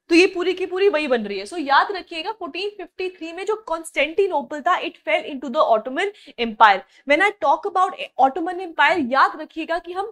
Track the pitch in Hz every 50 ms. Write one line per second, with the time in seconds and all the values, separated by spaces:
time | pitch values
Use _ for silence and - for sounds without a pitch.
0 | _ - 339 330 370 381 392 349 294 349 359 370 370 370 359 370 392 403 349 302
1 | 302 277 254 240 208 202 202 190 196 208 330 359 294 269 269 302 359 370 403 359
2 | 339 - 349 330 311 392 440 - 370 302 277 339 392 415 415 415 349 - _ -
3 | 381 370 370 - 320 330 330 349 392 381 440 440 - - 330 330 320 - - 330
4 | 277 302 330 415 392 381 349 294 - - 302 302 - - 240 - - 339 - -
5 | _ 320 302 330 294 - 302 254 294 285 233 311 - - 226 214 214 254 262 311
6 | 381 403 403 - - - - - 240 233 214 - 233 214 196 190 - - _ _
7 | _ - 285 311 381 415 415 - 339 277 302 320 - 403 349 370 370 381 370 -
8 | - - _ - 254 269 262 370 330 359 359 349 381 349 320 - 294 294 359 370
9 | 277 226 254 269 320 392 381 320 311 - _ 320 311 302 330 349 339 349 359 359
10 | 392 453